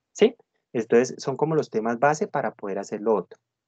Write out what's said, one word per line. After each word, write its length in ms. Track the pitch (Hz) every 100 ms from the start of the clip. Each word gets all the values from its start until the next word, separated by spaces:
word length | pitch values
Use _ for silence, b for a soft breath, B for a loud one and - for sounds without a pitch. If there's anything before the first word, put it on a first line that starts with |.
| _
¿sí? 240 | - 226 - _ _ _
Entonces, 440 | 123 110 117 131 -
son 200 | - 131
como 180 | 151 156
los 140 | 120
temas 300 | 113 113 120
base 280 | 143 156 202
para 260 | 143 113
poder 260 | - 101 98
hacer 220 | 98 107
lo 140 | 107 104
otro. 240 | 90 - _ _